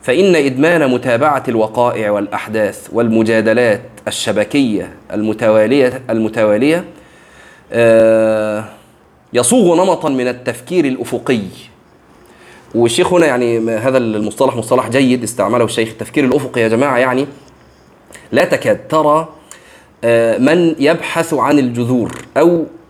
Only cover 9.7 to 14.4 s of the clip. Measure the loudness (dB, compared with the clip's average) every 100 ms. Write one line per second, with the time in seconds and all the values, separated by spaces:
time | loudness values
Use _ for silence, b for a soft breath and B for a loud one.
9.7 | 2 2 0 -2 -2 -4 -4 -8 -8 -4
10.7 | -2 0 -2 -6 -6 -2 -2 -4 -14 -20
11.7 | -20 _ _ _ -20 B B B B B
12.7 | 0 0 2 2 2 2 2 0 -2 -2
13.7 | -2 0 0 0 -4 -6 0